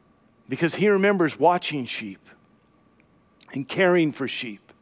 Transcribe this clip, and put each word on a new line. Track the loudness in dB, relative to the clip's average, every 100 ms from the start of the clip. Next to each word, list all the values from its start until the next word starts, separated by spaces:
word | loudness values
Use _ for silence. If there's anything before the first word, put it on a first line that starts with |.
| _ _ _ _ -12
Because | -2 -2 0
he | 2
remembers | 4 2 2 0 2
watching | 2 2 -2 -6 -6
sheep | -8 -10 -14 -20 _ _ _ _ _ _ _ _ _ _ _ -12
and | -10 -6
caring | 2 4 4 2
for | -2 -6
sheep | -6 -10 -12 _ _